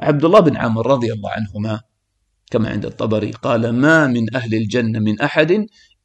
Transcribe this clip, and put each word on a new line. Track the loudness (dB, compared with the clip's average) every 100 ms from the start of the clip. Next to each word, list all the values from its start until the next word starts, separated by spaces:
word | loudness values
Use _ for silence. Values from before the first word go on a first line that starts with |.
عبد | 0 2
الله | 6 6
بن | 6 2
عمرو | -2 -2 0
رضي | 0 0
الله | -4 -8
عنهما | -8 -8 -6 -6 -6 _ _ _ _ _ _ -6
كما | -2 -2
عند | -4 -8
الطبري، | -6 -2 -2 -4
قال: | -6 -2 -2 0
"ما | 2 4 4 2
من | 0 -2 -4
أهل | -4
الجنة | -4 -2 -2 -2 0
من | -2 -2
أحد | -2 0 2 0 -2 _ _ _